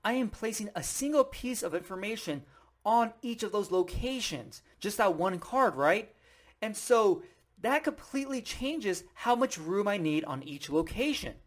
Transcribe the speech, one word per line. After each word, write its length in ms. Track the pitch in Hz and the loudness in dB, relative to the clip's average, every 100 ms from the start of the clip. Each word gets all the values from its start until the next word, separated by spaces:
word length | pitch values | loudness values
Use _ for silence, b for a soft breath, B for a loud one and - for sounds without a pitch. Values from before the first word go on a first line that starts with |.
I 120 | 208 | 0
am 160 | 254 226 | 0 -2
placing 400 | - 220 220 208 | -4 -6 -4 -6
a 80 | - | -6
single 420 | - - 277 302 | -6 -4 2 2
piece 380 | 269 - 247 240 | 2 0 -6 -4
of 120 | 175 | -4
information 680 | 170 180 185 202 220 - 147 b b b _ 208 | -4 -6 -8 -6 -6 -6 -6 b b b _ 2
on 260 | 233 226 233 | 2 2 -2
each 220 | 240 226 | -8 -6
of 100 | 220 | -2
those 180 | 208 175 | -2 2
locations, 920 | 185 180 - 247 262 - 139 110 - b b | 2 2 -2 -2 -2 -4 -6 -10 -18 b b
just 160 | 208 202 | -6 2
that 180 | 208 | 2
one 240 | 160 185 180 | 4 0 -2
card, 380 | - 262 240 131 | -2 4 4 6
right? 340 | 147 202 226 b b b b b | 4 4 -2 b b b b b
And 120 | 214 | -6
so 480 | 208 - 233 208 175 B B _ _ | -6 4 6 6 4 B B _ _
that 240 | 208 294 | 0 2
completely 580 | 302 - - 269 269 262 | 0 -4 -6 -6 -4 -6
changes 640 | - - 262 320 208 180 - | -6 -6 -4 -2 -2 -4 -6
how 200 | - 233 | -4 2
much 220 | 240 262 175 | 4 2 -2
room 320 | 156 196 202 | -2 0 2
I 80 | 202 | 2
need 260 | 156 151 - | 2 0 -2
on 160 | 135 | -8
each 260 | 143 147 - | -8 -12 0
location. 680 | 151 160 - 285 277 - - | 0 0 -2 -2 -2 -6 -12